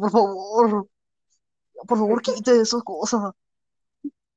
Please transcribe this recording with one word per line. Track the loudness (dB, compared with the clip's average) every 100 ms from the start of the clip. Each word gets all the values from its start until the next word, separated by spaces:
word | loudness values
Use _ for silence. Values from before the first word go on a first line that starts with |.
por | 0
favor, | 2 2 -2 -4 2 2 2 -6 _ _ _ _ _ _ _ _ -12 -4
por | 0
favor, | 0 0
quite | -2 -2 4 4
esa | 4 -2
cosa." | -6 -8 -4 -2 -4 -10 _ _ _ _ _ _ -16 -16 _